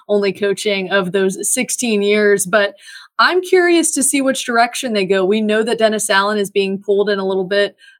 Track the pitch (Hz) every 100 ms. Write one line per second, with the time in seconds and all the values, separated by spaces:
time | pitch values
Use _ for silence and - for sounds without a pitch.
0 | - 208 196 185 202 196 208 196 180 196
1 | 180 196 190 190 - 254 247 - 240 208
2 | 202 214 208 202 180 214 202 - - -
3 | - - 247 359 370 370 349 339 - 285
4 | 254 277 269 254 - 233 240 - 254 208
5 | 190 190 190 220 214 214 226 208 220 214
6 | - 196 202 208 202 202 196 196 202 202
7 | 202 196 190 190 180 202 202 _ - -